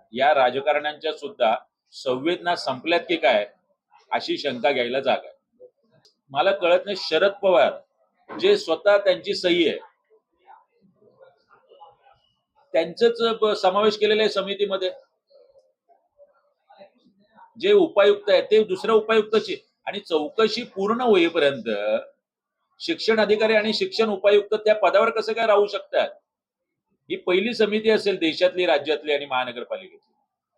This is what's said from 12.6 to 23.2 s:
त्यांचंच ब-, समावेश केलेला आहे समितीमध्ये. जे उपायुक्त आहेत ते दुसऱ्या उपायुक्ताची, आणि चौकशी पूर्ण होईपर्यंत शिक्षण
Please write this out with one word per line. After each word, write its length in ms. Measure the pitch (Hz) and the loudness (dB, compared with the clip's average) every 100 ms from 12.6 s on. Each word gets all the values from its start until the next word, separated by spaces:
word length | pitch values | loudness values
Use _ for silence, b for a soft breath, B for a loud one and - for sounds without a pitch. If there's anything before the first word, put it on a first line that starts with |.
| _ | _
त्यांचंच 460 | 175 170 170 233 233 233 226 | -2 -2 0 0 2 -2 0
ब-, 120 | 214 | -2
समावेश 440 | 208 185 196 214 208 | 0 0 2 2 2
केलेला 240 | 214 214 | 0 2
आहे 80 | 214 | 0
समितीमध्ये. 600 | 196 196 202 196 190 185 - _ _ _ _ _ _ _ _ _ _ _ 571 571 _ _ _ _ - 587 _ _ _ _ _ - 226 | -2 -4 -4 -4 -2 -4 -8 _ _ _ _ _ _ _ _ _ _ _ _ _ _ _ _ _ -20 -20 _ _ _ _ _ -20 -4
जे 140 | 190 | 2
उपायुक्त 580 | 202 165 202 202 202 202 | 4 4 4 4 4 2
आहेत 140 | 185 - | 0 4
ते 120 | 214 | 2
दुसऱ्या 300 | 214 185 214 | 2 -2 0
उपायुक्ताची, 640 | 220 214 220 214 214 190 147 _ _ - | 2 2 0 0 -2 -2 -8 _ _ -12
आणि 140 | 202 | -12
चौकशी 600 | - 160 147 - 220 233 247 | -4 -4 -2 0 0 -2 -10
पूर्ण 260 | 190 202 233 | -6 -4 -2
होईपर्यंत 680 | 247 190 170 165 143 135 110 101 104 113 - _ _ _ _ _ _ _ | 2 4 2 2 0 0 -6 -6 -2 -4 -6 _ _ _ _ _ _ _
शिक्षण 400 | - 165 - 220 | -8 -4 0 0